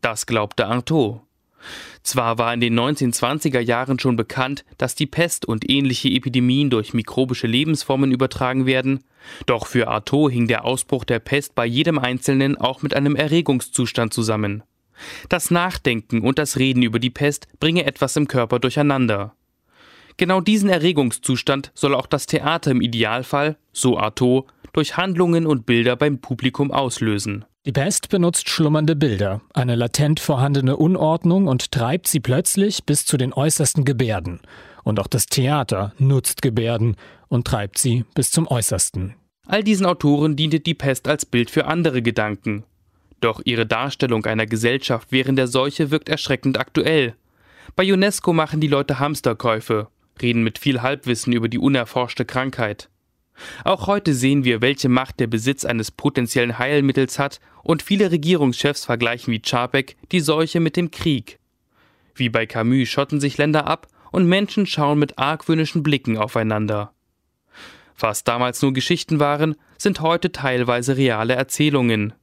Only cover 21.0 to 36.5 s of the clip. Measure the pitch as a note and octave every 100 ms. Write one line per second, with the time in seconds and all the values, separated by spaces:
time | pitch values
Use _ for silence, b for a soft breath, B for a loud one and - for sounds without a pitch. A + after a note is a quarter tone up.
21 | B2+ - - B2+ - C#3 - - C#3 C#3
22 | - D3 - D#3 C#3 E3 D3+ B2+ A#2 A2+
23 | A2 A#2+ B2+ C#3+ D3 D3+ _ - B2+ G#2
24 | G#2+ - B2 C3 C3 B B - D3 -
25 | F#3 F3 F3 E3+ D#3+ C#3 A2+ A#2 A#2+ A#2+
26 | D3+ C3+ - A#2+ B2+ - C#3+ C3+ C3+ -
27 | A2+ G#2 G#2 G2+ - _ - C3 D3 -
28 | - G3 F3 E3 - - D3+ D#3 D#3 D#3
29 | D3 G2 G2+ G#2 _ - B2 A#2+ A#2+ -
30 | D3 D#3 - B2+ C#3 C#3 C3 C3+ D#3 F#3
31 | D#3 E3 E3+ F3+ F#3+ B2+ - C3+ A#2+ E3+
32 | - D3 A#2+ B2+ - - G3+ - - D3
33 | - C#3+ B2+ - D3+ - C3+ - C3+ B2
34 | B2 G2+ F2+ F2 B B B B - G#2+
35 | G2 A#2+ - - B2+ D3 B2 G2+ G#2 -
36 | C3+ C#3 - - C3+